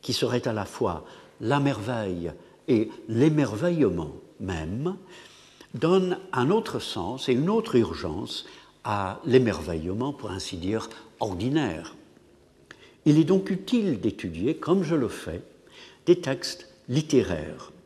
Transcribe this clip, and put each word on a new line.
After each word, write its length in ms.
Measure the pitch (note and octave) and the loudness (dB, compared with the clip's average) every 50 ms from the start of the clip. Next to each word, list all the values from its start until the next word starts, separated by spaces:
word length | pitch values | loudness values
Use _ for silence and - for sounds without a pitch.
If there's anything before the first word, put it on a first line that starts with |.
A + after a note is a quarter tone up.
qui 120 | - - A#2+ | -4 -2 -2
serait 340 | - - A2+ A#2 B2 - | 0 0 0 0 0 0
à 60 | C3 A2+ | 0 -2
la 120 | G#2+ G2 | -2 -4
fois 400 | - - - B2+ G2+ E2+ D#2 D#2 - - - - - - _ | -6 -4 -2 -2 -2 -2 -4 -8 -14 -20 -20 -20 -20 -16 _
la 200 | G#2+ A2 C#3 C#3+ | -2 0 2 2
merveille 720 | C#3 C#3 C#3 G#2+ G2+ A2 B2+ A#2 G#2+ G2 F#2 F2 E2+ E2+ E2 - - - - _ _ - | 2 2 0 0 -4 -4 -4 -2 -2 -4 -4 -4 -6 -6 -8 -10 -18 -20 -20 _ _ 2
et 200 | C3 A2 A2 - - - - - | 2 2 2 0 -6 -14 -8 -4
l'émerveillement 1040 | A2+ A2+ C3+ D#3+ D#3 D3+ C#3+ A2+ G#2 G#2 D3 F3+ F3 D#3+ C#3 G#2 F2 E2+ D#2+ D2 - - - - - - | 2 4 4 4 4 4 0 0 0 -2 0 0 2 4 2 2 2 0 -6 -8 -10 -16 -20 -20 -16 -10
même, 580 | - F#2+ F#2 D#2+ D#2 D#2+ F#2+ A#2 C#3+ F3 G3 - - - - - - - - - - - - - - - - | -6 -6 -4 -4 -4 -6 -6 -4 -4 -4 -6 -6 -12 -20 -20 -20 -20 -20 -20 -20 -20 -20 -20 -20 -20 -14 -8
donne 440 | A#2+ D3+ D#3+ F3+ F#3+ F#3 F3+ F3 - - - - | -2 2 4 4 4 4 2 -2 -4 -6 -4 0
un 180 | B2+ B2 C#3 | 2 2 4
autre 300 | G3 A3+ G#3+ - - A#2+ | 4 2 2 0 -6 -6
sens 480 | - - - - E2+ F#2 B2 C3 - - | -6 -6 -6 -6 -4 -6 -6 -6 0 2
et 40 | B2+ | 2
une 180 | A#2+ D3 F3 | 2 4 2
autre 260 | G#3+ A#3 A3 - - | 2 0 0 4 4
urgence 720 | B2 A2+ E2 E2 - - E2+ D#2 F2+ A#2+ - - - - - - - - - _ _ _ | 4 4 4 0 -6 -6 -6 -4 -6 -6 -6 -8 -10 -12 -12 -20 -20 -20 -20 _ _ _
à 380 | G#2+ G#2 G2+ G2 F#2 G#2 - - | -4 -2 -2 -2 -4 -6 -6 -2
l'émerveillement, 880 | A2+ A#2 B2+ B2 A2+ F#2+ E2 E2 E2+ E2+ D#2+ D#2 F2+ F#2+ G#2+ B2 C#3+ C#3+ | 6 6 6 6 6 0 -2 -4 -4 -4 -4 -4 -4 -4 -2 -4 -4 -4
pour 180 | - - G#2 | -6 -8 -8
ainsi 260 | F#2 G2 - - G2 | -8 -6 -8 -8 -8
dire, 320 | F2+ E2 F#2 G#2+ A2 G#2+ - - - - - - - | -6 -4 -2 -2 -2 -4 -6 -12 -16 -18 -20 -8 -6
ordinaire. 720 | A#2 G#2+ F#2 F2 G2+ B2+ C#3 D#3+ D3 A2 E2 D#2 D#2+ - - - - - - - _ - _ _ _ _ _ _ _ _ - - - - - _ _ | -4 -4 -4 -2 -2 0 0 0 0 0 -2 -6 -8 -12 -16 -18 -20 -20 -20 -20 _ -20 _ _ _ _ _ _ _ _ -20 -20 -20 -20 -20 _ _
Il 140 | D#3 D3 D#3 | 4 6 6
est 60 | D#3+ | 6
donc 260 | D3 F#3+ F#3+ F#3+ - | 6 4 2 2 0
utile 500 | F#3+ F3+ - - - A#3+ G#3+ G3 C#3 G2+ | -4 -4 -2 0 0 2 2 2 0 0
d'étudier, 560 | - A2 - - - F#2 D#2+ E2 F#2 C3 D#3+ | 0 -2 -2 -2 -8 -8 -6 -2 -2 -2 -2
comme 260 | - - D3 F3 G3 F3+ | -2 0 2 2 2 2
je 120 | D3+ E3+ | 2 0
le 140 | D#3 B2 G#2 | 0 0 0
fais, 340 | - - - - D#2+ F2 - - - - - - - - - - - _ _ | -4 -6 -10 -8 -8 -8 -10 -14 -20 -20 -20 -20 -20 -20 -20 -20 -20 _ _
des 140 | - F3+ F3 | 4 4 4
textes 480 | E3+ C#3 C3+ B2 - - - - - - - _ _ - | 4 -4 -4 -4 -4 -8 -10 -10 -14 -20 -20 _ _ -2
littéraires. 840 | B2 C#3+ D#3 - - B2+ G#2+ F2+ F2+ D#2 D2+ D#2 - B1+ - - - - - | 0 0 0 4 4 4 4 4 -2 -4 -4 -8 -10 -12 -14 -18 -20 -20 -20